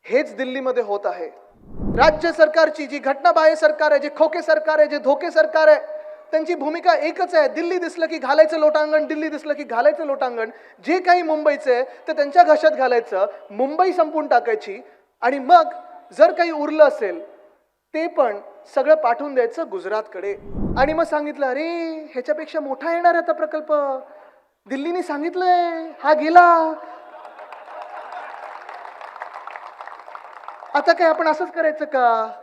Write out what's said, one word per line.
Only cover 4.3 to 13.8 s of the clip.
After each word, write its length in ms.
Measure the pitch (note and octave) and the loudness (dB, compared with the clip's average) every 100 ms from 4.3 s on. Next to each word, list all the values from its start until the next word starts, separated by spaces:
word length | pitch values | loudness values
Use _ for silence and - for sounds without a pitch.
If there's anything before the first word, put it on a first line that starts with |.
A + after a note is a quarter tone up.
| B3+ | 0
सरकार 360 | - D#4 D#4 D#4 | 0 0 2 2
आहे, 100 | D4 | 2
जे 100 | D4 | 2
धोके 320 | C4 C#4+ E4+ | 0 0 0
सरकार 380 | D#4+ D#4 D#4 D#4 | 2 2 4 6
आहे, 280 | D4 - - - - - | 6 2 -14 -14 -20 -4
त्यांची 240 | D#4 D#4+ | -4 -2
भूमिका 400 | E4 C#4 E4+ F4+ | -4 -4 0 2
एकच 400 | D#4 D4+ E4 F4+ | 2 -2 -4 0
आहे. 140 | E4+ C#4 | 2 0
दिल्ली 300 | C#4 E4+ F4+ | -2 -4 -4
दिसलं 280 | E4+ F4 D#4+ | -6 -4 -6
की 120 | D#4+ | -4
घालायचं 400 | B3+ D4 D#4 D#4+ | 0 4 4 4
लोटांगण, 480 | D4+ D4+ D4+ D#4 D4 | 2 2 2 0 0
दिल्ली 220 | D#4 D#4 | -4 -6
दिसलं 260 | D4 D4+ | -6 -6
की 100 | D4 | -8
घालायचं 400 | C#4 A#3 C#4 E4 | -4 2 2 2
लोटांगण. 460 | D4+ C4+ B3+ A#3 A3+ - - _ | -4 -4 -4 -4 -8 -10 -20 _
जे 160 | A#3+ F4+ | -2 0
काही 220 | F#4 F4+ | 4 2
मुंबईचं 500 | E4 D#4 D4+ C#4+ C#4 | 2 0 0 0 0
आहे, 100 | A#3+ | 0
ते 300 | B3+ - - | -2 -8 -6
त्यांच्या 300 | D4+ C#4+ F4 | -2 2 4
घशात 280 | D4+ D4+ D#4 | 6 6 4
घालायचं, 560 | D4+ C4 A#3+ A#3 F#3+ G#3 - - | 2 2 0 0 -2 -2 -4 -14
मुंबई 420 | G3+ C4+ D#4 | -4 -4 2